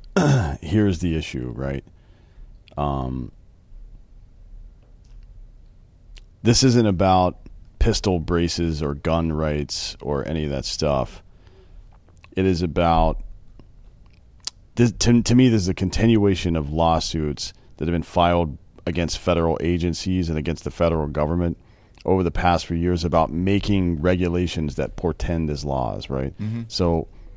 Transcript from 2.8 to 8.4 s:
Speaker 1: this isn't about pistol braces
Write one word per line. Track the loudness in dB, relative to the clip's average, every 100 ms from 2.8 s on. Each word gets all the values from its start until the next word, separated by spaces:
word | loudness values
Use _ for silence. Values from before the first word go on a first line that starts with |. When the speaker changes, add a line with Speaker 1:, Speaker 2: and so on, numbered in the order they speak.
| -2 -2 -4 -6 -10 -14 -20 -20 -20 -20 -20 -20 -20 -20 -20 -20 -20 -20 -20 -20 -20 -20 -20 -20 -20 -20 -20 -20 -20 -20 -20 -20 -20 -20 -20 -2
Speaker 1:
this | 2 4
isn't | 6 6 4
about | 4 4 4 4 0 -12 -20 -8 0
pistol | 2 2 0 0
braces | 0 0